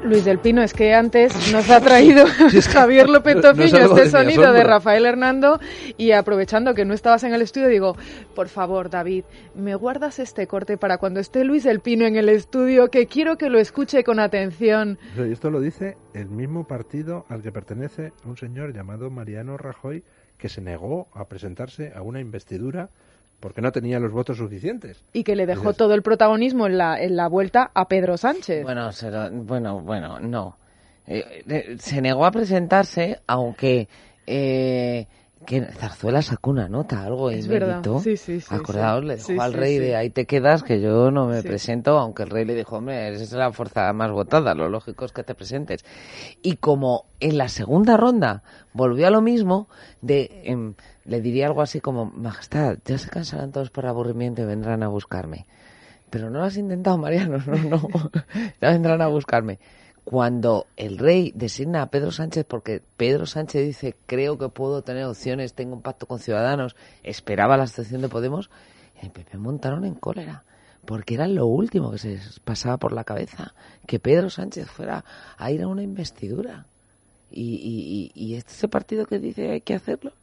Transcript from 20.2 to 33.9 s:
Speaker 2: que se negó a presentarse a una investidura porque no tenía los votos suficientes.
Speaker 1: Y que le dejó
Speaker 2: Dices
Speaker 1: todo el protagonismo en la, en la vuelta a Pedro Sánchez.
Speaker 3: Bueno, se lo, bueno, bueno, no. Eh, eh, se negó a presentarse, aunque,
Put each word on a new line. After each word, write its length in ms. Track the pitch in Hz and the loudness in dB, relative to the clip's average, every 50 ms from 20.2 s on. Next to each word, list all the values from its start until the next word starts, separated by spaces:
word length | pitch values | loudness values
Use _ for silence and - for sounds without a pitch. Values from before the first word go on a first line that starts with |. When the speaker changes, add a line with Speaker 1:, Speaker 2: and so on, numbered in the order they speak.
| _ _ _ | _ _ _
Speaker 2:
que 120 | _ - 107 | _ -14 -14
se 120 | - - | -14 -12
negó 460 | 95 90 85 80 82 107 143 175 - _ _ | -12 -12 -12 -12 -10 -8 -8 -8 -10 _ _
a 120 | 110 101 | -18 -18
presentarse 680 | - - 98 98 101 90 - 120 127 - - 151 147 - | -16 -16 -16 -14 -14 -12 -12 -14 -14 -12 -16 -16 -16 -16
a 80 | 95 92 | -16 -14
una 160 | 107 120 135 | -14 -12 -12
investidura 680 | 131 117 107 101 - _ - - 110 131 135 175 175 202 _ _ _ _ _ _ _ _ _ _ | -14 -12 -14 -16 -16 _ -12 -10 -10 -8 -8 -10 -12 -12 _ _ _ _ _ _ _ _ _ _
porque 220 | - 98 - - | -18 -16 -10 -6
no 120 | 113 127 127 | -6 -4 -4
tenía 260 | 139 117 120 123 123 | -4 -6 -4 -4 -4
los 140 | 120 110 104 | -4 -4 -4
votos 240 | 117 123 - 131 | -4 -6 -6 -6
suficientes. 680 | 113 117 104 104 95 92 170 233 247 - - 185 _ _ _ _ | -8 -8 -10 -10 -10 -8 -8 -10 -10 -14 -18 -20 _ _ _ _
Speaker 1:
Y 120 | 233 220 | -6 -4
que 100 | - 208 | -2 -2
le 120 | 202 185 | -2 -2
dejó 160 | 175 180 190 202 | -2 -4 -4 -2
Speaker 2:
Dices 140 | 208 202 - | -4 0 2
Speaker 1:
todo 160 | 226 214 208 | 2 2 4
el 80 | 208 196 | 2 2
protagonismo 680 | - 226 220 226 214 220 214 233 262 254 254 220 196 | 0 2 4 4 4 4 2 0 0 0 0 0 0
en 100 | 185 185 | 0 0
la, 240 | 180 165 160 117 147 | 0 0 -2 -2 -2
en 140 | 185 185 | -2 -2
la 100 | 175 175 | -2 -2
vuelta 460 | 170 165 190 196 190 - 247 254 254 _ | 0 0 0 -2 2 2 0 0 2 _
a 140 | - 185 - | -2 0 0
Pedro 280 | 190 190 180 180 180 | 0 0 0 0 -2
Sánchez. 460 | 175 - 240 311 370 - - 175 156 143 | 0 -2 -2 -2 -2 -4 -6 -4 -4 -4
Speaker 3:
Bueno, 300 | 131 127 120 120 110 98 | -6 -6 -6 -6 -8 -10
se 180 | - 117 110 | -10 -12 -8
lo, 220 | 104 107 107 95 90 | -8 -6 -8 -8 -8
bueno, 480 | 123 120 101 123 127 117 107 98 98 | -10 -8 -6 -6 -6 -4 -6 -6 -8
bueno, 400 | 82 82 110 104 80 76 82 64 | -8 -8 -8 -8 -8 -10 -12 -12
no. 380 | 78 117 120 117 98 92 - _ _ _ _ _ _ _ _ _ _ - | -10 -8 -8 -8 -8 -10 -14 _ _ _ _ _ _ _ _ _ _ -10
Eh, 340 | 76 113 - - - - - - | -8 -8 -8 -10 -16 -20 -12 -8
eh, 280 | 139 151 107 90 120 117 | -8 -8 -8 -8 -14 -14
se 200 | - - 139 143 | -10 -6 -4 -2
negó 240 | 131 131 131 131 156 | 0 0 0 2 2
a 60 | 175 | 2
presentarse, 880 | 202 220 226 190 190 185 175 165 185 196 196 180 - - 170 180 214 - _ | 2 0 -2 0 0 -2 0 2 2 2 2 2 -2 -4 -4 -4 -4 -10 _
aunque, 640 | - 120 127 127 120 117 - - 135 127 123 110 - | -4 -4 -2 -2 -4 -6 -2 0 0 2 0 0 -4